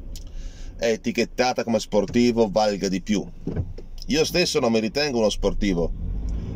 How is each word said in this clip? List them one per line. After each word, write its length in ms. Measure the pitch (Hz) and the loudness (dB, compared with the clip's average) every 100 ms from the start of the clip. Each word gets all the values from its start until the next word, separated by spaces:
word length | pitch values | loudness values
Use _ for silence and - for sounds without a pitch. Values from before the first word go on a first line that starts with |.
| - - - - - - - - | -10 -10 -10 -10 -10 -10 -12 -2
è 120 | 117 | 0
etichettata 760 | 110 120 117 107 - 127 127 | 0 -2 0 0 0 0 0
come 160 | 113 110 | 0 0
sportivo 720 | - 107 98 120 120 117 110 | 0 0 2 4 4 4 4
valga 380 | 98 107 98 95 | 4 2 2 0
di 120 | 95 | -2
più. 240 | - 101 - - - - - - - - - | 0 0 -2 -8 -6 -4 -6 -8 -12 -10 -2
Io 180 | 151 156 | 0 2
stesso 340 | 175 180 151 | 2 2 2
non 140 | 120 | 2
mi 80 | 113 | 2
ritengo 380 | 107 143 147 120 | 2 0 0 2
uno 100 | 104 | 2
sportivo, 600 | - 98 87 101 85 80 - - - - - - | 2 0 2 2 2 0 -2 -4 -4 -4 -4 -4